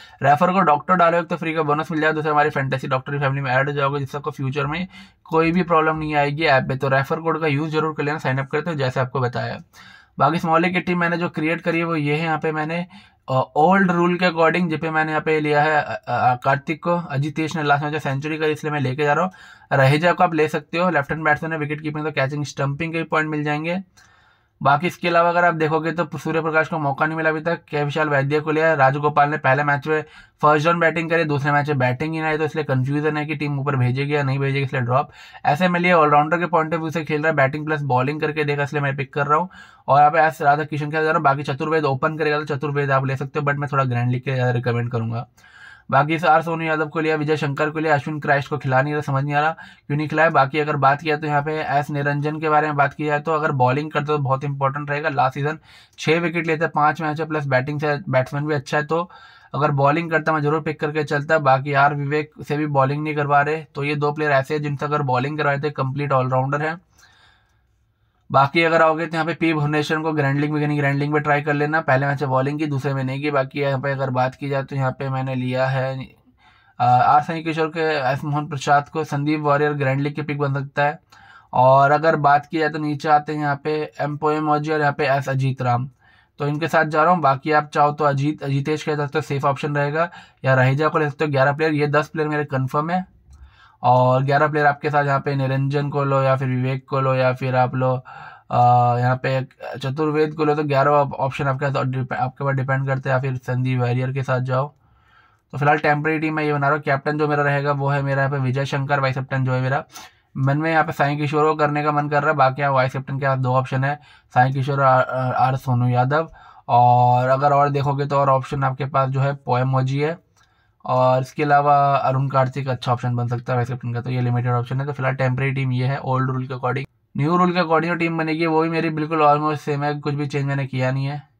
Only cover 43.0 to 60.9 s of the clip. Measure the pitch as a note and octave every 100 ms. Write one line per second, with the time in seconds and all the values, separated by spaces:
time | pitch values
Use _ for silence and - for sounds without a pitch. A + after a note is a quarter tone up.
43 | C3+ C3+ C3+ D#3 C#3+ C#3+ C#3+ C#3+ C3 A#2+
44 | B2 B2+ C#3 C3 B2 A#2+ B2 A#2 A#2+ A#2+
45 | A2+ A#2+ - _ - - - - - -
46 | D3 D#3+ E3 D#3+ E3 E3 D#3+ D#3 D3+ E3
47 | D#3 D#3 D3 D3+ D3 C#3 D#3 D#3 D#3 C#3+
48 | D#3+ D3+ D3 C#3 C3+ D3 C3+ C3 C#3+ D3+
49 | D3 C3+ C#3+ D3 D#3 D#3+ - - - C#3+
50 | D3+ D#3 E3 D3 C3+ D3+ D3 D3+ C3+ C#3+
51 | D#3+ D3+ D3+ D3 D3+ D#3 D3+ C#3+ C#3+ C#3+
52 | C#3+ C#3+ D3 D#3 D#3 D3+ D3+ C#3+ C#3+ -
53 | D3+ D3 D3+ D#3 D#3 C#3 B2 C3+ D#3 D3+
54 | C#3+ D3+ C3 C3+ D3 C#3 C3+ C#3+ D3 C#3+
55 | D#3 C3+ C3 C#3+ C#3+ D#3 _ - - -
56 | - E3 E3+ E3+ E3 D#3+ E3 D3+ D3+ D#3
57 | D#3 D3+ D#3+ D#3 C#3 C3 C#3 D3 D3+ C#3+
58 | G2+ C3 - D3 D3+ D3+ - D3+ D3 B3+
59 | F#3+ - - - - C3+ D3+ C#3+ C#3 D#3
60 | E3+ D#3+ D#3 D#3 D3 D#3 D#3 D3+ D3+